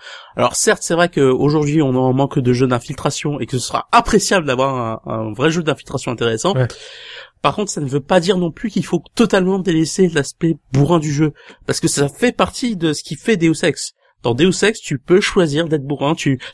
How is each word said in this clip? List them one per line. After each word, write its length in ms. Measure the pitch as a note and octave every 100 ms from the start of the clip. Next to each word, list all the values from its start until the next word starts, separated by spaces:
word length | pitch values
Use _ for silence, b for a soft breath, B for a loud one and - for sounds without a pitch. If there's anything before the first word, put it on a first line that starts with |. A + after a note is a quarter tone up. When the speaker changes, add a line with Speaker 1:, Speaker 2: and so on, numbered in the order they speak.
| B B B -
Speaker 1:
Alors 180 | A#2+ -
certes, 260 | - G#3
c'est 120 | -
vrai 140 | E3+ F#3
qu'aujourd'hui, 720 | D#3+ C3+ B2+ C#3+ D#3 D3 D3+
on 120 | C#3
est 20 | B2+
en 160 | B2+
manque 260 | C3 C#3 D3
de 140 | B2
jeux 140 | B2 C3
d'infiltration 720 | B2 - D3 D3+ - D3+ D3
et 60 | A2
que 120 | B2
ce 80 | -
sera 220 | - -
appréciable 540 | A#3 A#3 A3 - G3+ D3
d'avoir 560 | B2+ C3+ C3 A#2 A2+ -
un, 60 |
un 200 | A#2 A2
vrai 180 | G#2+ D3
jeu 120 | E3+
d'infiltration 500 | D#3 C3+ - C3 -
intéressant. 420 | A#2 A#2 A2+ -
Speaker 2:
Ouais. 140 | C3 B2 B B B B B B _
Speaker 1:
Par 140 | D3
contre, 160 | C#3 G3+
ça 100 | -
ne 80 | C#3+
veut 120 | C#3
pas 200 | C#3+ F#3
dire 160 | E3+ F3+
non 140 | F3
plus 180 | - A#3
qu'il 160 | G3
faut 180 | - F3 -
totalement 440 | - A3+ G3+ F#3 F#3+
délaisser 480 | F3+ D#3+ D#3+ - F#3
l'aspect 480 | D#3+ C3+ - E3 E3 _
bourrin 260 | C3+ C#3+ E3+
du 140 | D3+
jeu, 200 | C#3+ D#3 B B B -
parce 120 | B2+
que 60 | E3
ça 200 | - C#3+
fait 240 | - B3
partie 440 | A#3+ F3+ - B3 G3+
de 160 | D#3+
ce 100 | D3
qui 100 | - D3+
fait 200 | - G#3+
Deus 280 | E3 D#3
Ex. 280 | F3 C#3 - - _ _
Dans 100 | B2
Deus 300 | A#2 F3+ F3
Ex, 160 | G3 A3
tu 180 | - C#3+
peux 220 | - F3+
choisir 460 | G3+ - E3+ C#3+ E3
d'être 160 | D3+ C3+
bourrin, 280 | D3 C#3 D#3+
tu, 240 | - C3 B